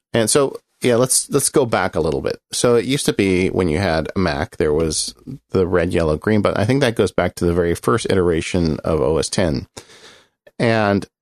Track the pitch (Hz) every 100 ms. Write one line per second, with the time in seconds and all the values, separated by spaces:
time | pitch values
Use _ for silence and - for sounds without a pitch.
0 | _ 120 110 151 135 - _ - 127 117
1 | 127 - - 135 - 151 123 107 92 87
2 | 78 69 - - _ - 123 120 117 139
3 | - - 98 90 92 - 90 76 95 80
4 | 76 98 87 71 80 - 78 76 80 76
5 | - - - - _ 95 90 90 87 87
6 | 80 76 107 107 95 82 101 135 123 113
7 | 98 - 90 - 87 87 85 85 - 120
8 | - 95 87 82 - 92 82 71 - 80
9 | 62 78 - - 85 65 - - - -
10 | - - _ _ - - 120 113 101 101
11 | - _